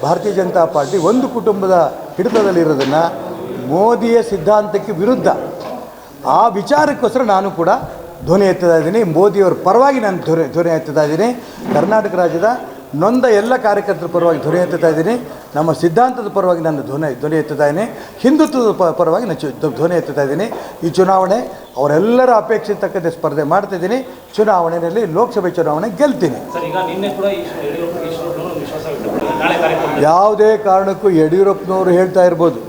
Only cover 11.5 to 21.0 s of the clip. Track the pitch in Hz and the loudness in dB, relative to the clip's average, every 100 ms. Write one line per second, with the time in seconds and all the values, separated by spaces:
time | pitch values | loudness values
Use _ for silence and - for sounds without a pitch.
11.5 | - - 147 190 220 208 180 175 165 208 | -12 -2 0 2 2 0 0 0 2 0
12.5 | 247 - - - 143 185 254 247 208 226 | 0 -6 -16 -10 0 2 4 4 4 2
13.5 | 254 220 202 202 185 170 175 170 156 147 | 0 2 0 0 -4 -2 0 2 0 0
14.5 | 170 175 175 165 156 170 240 - - - | 0 0 2 2 2 0 -2 -6 -16 -8
15.5 | 143 165 151 170 165 254 - 208 196 185 | -2 0 2 2 2 2 0 -4 0 0
16.5 | 175 160 147 120 139 156 120 147 156 151 | 0 0 -2 -4 -4 -4 -4 -2 -2 -2
17.5 | 147 147 156 226 - - - 240 302 311 | 0 0 0 -4 -8 -16 -2 2 4 2
18.5 | 254 226 190 175 156 165 170 240 156 151 | 2 0 2 0 2 0 2 -2 -4 -6
19.5 | 120 156 123 165 175 - 139 139 151 220 | -4 -4 0 0 0 -2 -2 -2 -2 -4
20.5 | - - - 170 180 | -6 -14 -6 -4 2